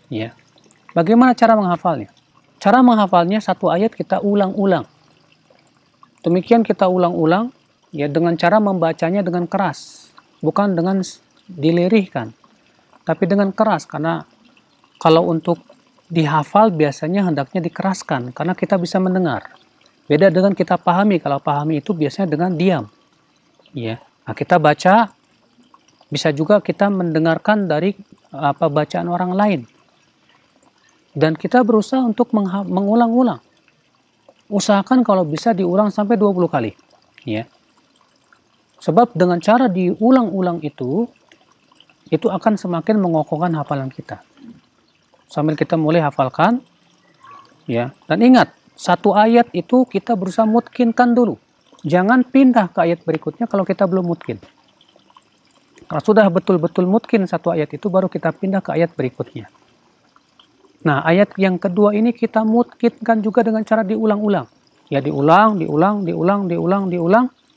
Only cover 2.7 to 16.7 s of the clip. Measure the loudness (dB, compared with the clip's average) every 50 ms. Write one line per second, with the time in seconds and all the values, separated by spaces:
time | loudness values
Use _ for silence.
2.7 | 4 6 6 6 4 4 2 2 2 2 2 2 -2 -4 -2 -4 -4 -2 -2 0
3.7 | 0 0 0 -2 -4 -6 -8 -4 -4 -4 -2 0 0 0 0 -2 -2 -2 0 0
4.7 | 0 0 -2 -6 _ _ _ _ _ _ _ _ _ _ _ _ _ _ _ _
5.7 | _ _ _ _ _ _ _ _ _ _ -4 -2 -2 0 2 2 2 2 2 0
6.7 | 0 0 0 0 0 0 0 0 0 0 0 2 2 0 -2 -4 -10 _ _ _
7.7 | _ _ _ _ -8 -6 -4 -4 -2 -2 0 0 0 0 0 2 2 2 2 0
8.7 | 0 0 -2 -2 -2 -2 -4 -2 -2 -2 -2 -2 -2 -4 -4 -4 -4 -2 -2 -4
9.7 | -4 -8 -12 -20 -20 -20 -20 -20 _ _ -20 _ _ _ -4 -2 0 0 0 0
10.7 | 0 -2 -2 -2 -2 -2 -4 -6 -10 -18 _ _ _ _ _ -20 -8 -4 -2 0
11.7 | 2 2 2 2 2 2 0 0 -6 -8 -8 -10 -12 _ _ _ _ _ _ _
12.7 | _ _ _ _ _ _ _ -6 -4 -2 -2 0 0 0 0 0 0 0 0 0
13.7 | 0 -4 -6 -8 -10 -6 -4 -4 -4 -6 -8 _ _ _ _ _ _ _ _ _
14.7 | _ _ _ _ _ 0 2 4 4 4 4 2 -2 -2 -2 -4 -4 -4 -6 _
15.7 | _ _ _ _ _ _ _ -6 -2 -2 0 0 0 -2 -2 2 2 4 4 4